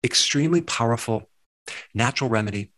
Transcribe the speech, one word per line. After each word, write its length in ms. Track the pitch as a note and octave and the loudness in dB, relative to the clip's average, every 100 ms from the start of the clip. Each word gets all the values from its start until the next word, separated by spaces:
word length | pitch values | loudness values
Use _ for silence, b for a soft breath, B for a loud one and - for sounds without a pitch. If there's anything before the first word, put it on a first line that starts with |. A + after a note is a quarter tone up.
extremely 600 | B2+ - - C#3+ D#3+ E3+ | 2 2 2 2 4 2
powerful 640 | E3 - A#2 A#2 - A2 - _ _ _ - B B | 0 0 0 0 -2 -4 -4 _ _ _ -16 B B
natural 380 | G2+ A#2+ - C3+ | 0 0 0 0
remedy 400 | A2+ G#2+ G2+ G2+ | 0 0 -4 -8